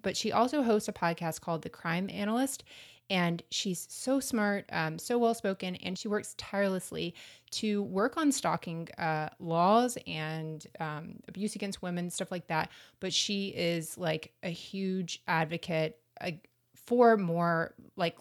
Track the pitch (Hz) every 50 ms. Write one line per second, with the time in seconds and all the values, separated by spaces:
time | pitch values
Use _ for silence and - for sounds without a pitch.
0 | - 190 175 - - 214 - 214 247 254 302 294 254 233 214 214 - - 202 -
1 | 175 170 170 - 170 160 160 - - 180 165 156 - 160 - - - 170 165 180
2 | 196 196 - 202 202 208 226 247 269 269 - - - - - - - - - -
3 | _ - 196 180 175 170 170 165 - - - - - 196 175 - - - - -
4 | - 254 269 277 262 - 262 220 208 202 202 202 - - - 170 160 156 160 165
5 | - - 240 240 233 226 226 - - 196 190 - 190 185 180 - - 180 190 -
6 | - 214 208 214 - - - - - - - 196 202 196 190 185 - - 175 156
7 | 165 175 - - - - - - _ - - - 226 214 208 202 202 - 185 190
8 | 214 262 - 339 311 285 262 - - 170 165 170 - 180 165 165 165 - - -
9 | - 160 156 156 156 - - - 185 165 165 165 175 190 214 233 247 247 - -
10 | - - 165 156 156 156 160 160 160 156 156 156 - - - - 165 151 151 151
11 | 165 - - - - - - 185 208 208 - 196 208 196 185 - - 180 175 175
12 | 175 175 - - 185 - 185 180 - - 165 156 - - - - - - _ -
13 | 190 190 - - - - 202 196 196 190 - - 170 170 170 170 160 - - 170
14 | 180 160 160 156 - - _ _ - 185 170 - - - - 196 190 190 185 190
15 | 180 170 - - - - 175 160 160 156 170 165 - - 170 160 156 156 - -
16 | _ _ - - - 185 156 - - _ _ _ _ _ _ - - - 240 247
17 | 240 233 226 208 190 165 165 170 170 170 165 165 165 - - - - - - -
18 | 175 170 - -